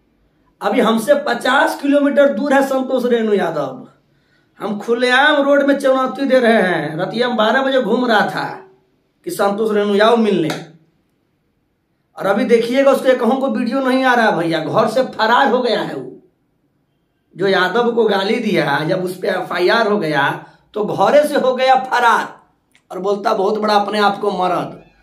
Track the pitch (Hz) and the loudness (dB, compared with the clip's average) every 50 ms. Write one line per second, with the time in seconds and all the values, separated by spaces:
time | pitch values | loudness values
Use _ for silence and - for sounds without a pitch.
0 | _ _ _ _ _ _ _ _ _ _ _ _ 185 202 - 170 - 220 226 226 | _ _ _ _ _ _ _ _ _ _ _ _ -6 -2 0 0 2 2 0 0
1 | - - 285 277 - 233 240 - - 254 254 285 320 320 - - 277 285 277 285 | 2 2 2 2 2 -2 -4 -4 -2 0 2 2 2 0 -2 -4 -2 0 2 2
2 | 277 285 - 285 285 277 208 208 277 294 269 277 269 269 269 262 254 254 262 247 | 2 2 4 4 4 4 2 0 -2 2 2 2 2 2 0 -4 -2 -2 -2 -2
3 | - 247 233 233 220 220 202 190 180 170 156 151 139 131 127 - - - _ _ | 0 0 0 0 0 0 0 0 0 -2 -4 -4 -6 -6 -8 -12 -18 -20 _ _
4 | _ _ _ _ _ _ _ _ _ _ _ _ 180 202 214 208 - - 233 247 | _ _ _ _ _ _ _ _ _ _ _ _ -8 -8 -8 -6 -4 -2 -2 0
5 | 247 247 247 262 285 302 302 285 277 277 285 277 277 277 285 277 277 262 262 262 | 0 2 2 4 4 4 4 2 2 4 4 4 4 2 0 2 2 0 2 2
6 | 262 254 - - 277 233 262 254 233 226 226 214 185 180 170 156 143 151 156 160 | 0 -2 -4 -4 -2 2 2 4 4 4 4 4 2 2 0 -2 -4 -4 -4 -6
7 | 185 - 214 226 247 247 233 220 214 220 240 269 269 269 269 262 233 190 233 254 | -6 -4 -2 -2 -2 -2 0 0 0 2 2 0 0 0 0 0 0 0 -2 -2
8 | 254 226 220 202 180 151 151 156 143 - - - - - _ _ _ _ _ _ | 0 0 2 0 0 -2 -4 -6 -8 -8 -10 -14 -16 -20 _ _ _ _ _ _
9 | _ _ _ _ _ 175 165 - 202 202 202 208 226 214 208 202 202 208 202 196 | _ _ _ _ _ -10 -4 -2 -2 -2 -2 -2 -2 -2 0 0 0 0 2 2
10 | 214 226 240 226 220 208 196 170 156 - - - - - - - _ _ _ _ | 4 4 4 4 2 2 2 0 0 -2 -4 -8 -12 -16 -20 -20 _ _ _ _
11 | _ _ _ _ _ _ _ _ _ _ _ _ _ _ _ _ _ _ _ _ | _ _ _ _ _ _ _ _ _ _ _ _ _ _ _ _ _ _ _ _
12 | _ _ _ - 160 190 202 208 254 226 240 233 220 - 254 269 277 277 254 - | _ _ _ -6 -4 -2 0 0 2 2 2 2 2 0 0 2 4 4 2 2
13 | - 262 254 240 240 220 262 262 269 254 214 254 240 220 269 269 262 254 254 262 | 2 2 2 2 2 0 0 0 0 -2 -2 -2 -4 -2 -2 -2 0 0 0 2
14 | 262 254 240 233 220 208 170 165 170 165 160 156 156 143 147 202 233 226 - 262 | 2 2 2 4 2 2 0 0 -2 -2 -2 -2 -4 -2 0 0 0 0 0 -2
15 | 254 - - - 220 220 240 262 277 - 233 254 240 233 208 170 156 156 151 135 | -2 -2 -2 -2 0 2 2 2 2 2 2 0 0 -2 -2 -2 -4 -6 -8 -10
16 | - - - - - _ _ _ _ _ _ _ _ _ _ _ _ _ _ _ | -12 -14 -16 -20 -20 _ _ _ _ _ _ _ _ _ _ _ _ _ _ _
17 | _ _ _ _ _ _ _ 160 190 196 190 180 180 175 185 240 240 233 - 233 | _ _ _ _ _ _ _ -4 -2 0 2 2 0 0 0 0 0 0 0 0
18 | 220 208 202 190 196 202 240 247 - 214 180 160 147 143 139 151 156 160 - - | 0 0 0 0 0 -2 -2 -2 -2 0 0 0 0 0 -2 -2 -2 -2 -2 -4
19 | 185 180 - - - - 185 185 - - 180 175 180 185 220 233 220 202 208 208 | -4 -6 -8 -6 -6 -4 -4 -4 -6 -6 -4 -2 0 2 2 2 2 0 0 -2
20 | 165 156 151 139 139 151 160 156 - - _ _ _ _ - 214 208 170 - 156 | -2 -2 -2 0 -2 -2 -2 -6 -12 -18 _ _ _ _ -8 -6 -6 -4 -2 0
21 | 196 220 269 294 294 285 285 262 247 262 254 240 262 262 262 254 254 - 254 240 | 0 4 4 4 2 2 0 0 0 0 0 0 2 2 2 2 2 0 -2 2
22 | 240 233 220 185 - - - - _ _ _ _ _ _ _ _ _ _ - 185 | 2 2 2 2 0 -6 -12 -18 _ _ _ _ _ _ _ _ _ _ -12 -6
23 | 185 202 202 202 - - - 190 190 208 214 214 208 214 208 202 202 196 214 208 | -2 -2 -2 -2 0 -2 0 0 0 0 -2 -2 0 0 2 2 0 0 -2 0
24 | 202 196 - - 208 202 190 180 180 180 175 156 143 139 - - - - _ _ | 0 0 0 -2 -4 -4 -2 -2 -2 -2 -2 -2 -4 -8 -12 -16 -20 -20 _ _